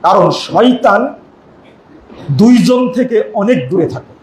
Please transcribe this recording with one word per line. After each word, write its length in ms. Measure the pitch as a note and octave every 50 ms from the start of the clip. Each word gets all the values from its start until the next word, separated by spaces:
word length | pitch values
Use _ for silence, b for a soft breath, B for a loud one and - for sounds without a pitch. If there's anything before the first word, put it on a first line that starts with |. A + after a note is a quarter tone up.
কারণ 280 | - F3 F#3+ G3 E3+ D#3
শয়তান 840 | C#3+ - - - - F3+ A#3 B3+ - - - A3 G3 G#3 B3 D4 - - - - _ _ _ - - - _ - - _ _ - - - - - - - - -
দুইজন 640 | C#3 B2+ G3+ A#3+ B3 A#3 F3 G#3+ B3+ B3 B3+ A#3+
থেকে 380 | - B3 B3 - A#3 G3 - - -
অনেক 340 | G#3+ G3+ A3+ B3+ E3+ - C3
দূরে 180 | F3 F#3 D#3 -
থাকে। 260 | - A#2 - - - _